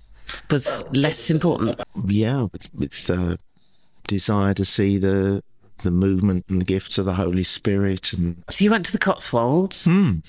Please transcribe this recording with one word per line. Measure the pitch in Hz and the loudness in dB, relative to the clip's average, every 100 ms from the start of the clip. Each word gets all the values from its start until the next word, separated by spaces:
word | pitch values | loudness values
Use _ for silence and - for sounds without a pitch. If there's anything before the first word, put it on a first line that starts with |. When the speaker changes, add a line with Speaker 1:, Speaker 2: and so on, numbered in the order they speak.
| - - - - - | -20 -18 -14 -14 -2
Speaker 1:
was | 143 135 139 - | -2 0 -4 -4
less | 135 147 - - | -2 0 0 0
important? | 160 175 - 110 - - - 92 | 2 0 0 -2 -4 -10 -6 0
Speaker 2:
Yeah, | 101 110 135 107 | 2 2 0 -2
with, | - - | -6 -12
with, | - 71 - - | -6 -6 -4 -4
uh, | 90 90 87 - _ - - - - - | -2 -2 -4 -10 _ -20 -20 -20 -16 -6
desire | 101 - 104 98 | -4 0 0 0
to | 98 | 0
see | 98 - 98 98 | 0 0 2 2
the, | 95 98 98 98 - - - - | 2 2 0 -2 -6 -20 -20 -8
the | 90 | -2
movement | 87 98 95 98 90 - | 2 2 2 2 0 0
and | 92 | -2
the | |
gifts | 92 95 - - | 0 -2 -2 -2
of | |
the | 95 | 0
Holy | 90 87 90 | 0 0 0
Spirit. | 87 - - 98 98 92 - | 0 -2 0 0 0 -2 -2
And | - 87 85 - | -2 -2 -4 -6
Speaker 1:
So | - | 2
you | 208 | 4
went | 220 170 | 2 0
to | |
the | - | -2
Cotswolds? | 196 - - 120 120 156 190 - | 0 0 0 0 2 2 0 0
Speaker 2:
Hmm. | 165 185 175 82 | 4 4 4 2